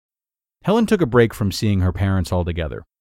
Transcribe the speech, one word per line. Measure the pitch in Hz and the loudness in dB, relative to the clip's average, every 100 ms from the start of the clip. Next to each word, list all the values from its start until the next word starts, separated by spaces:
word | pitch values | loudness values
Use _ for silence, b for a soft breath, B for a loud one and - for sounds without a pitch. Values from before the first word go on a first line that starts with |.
| _ _ _ _ _ _ | _ _ _ _ _ _
Helen | - 226 220 | -2 0 2
took | 214 | 0
a | 131 | 2
break | 120 113 | 4 2
from | - 101 | 0 -4
seeing | - 110 95 | -2 0 2
her | 92 | 0
parents | - 98 95 90 | 0 0 0 -2
altogether, | 90 87 85 78 55 - _ | -2 -2 -4 -6 -10 -16 _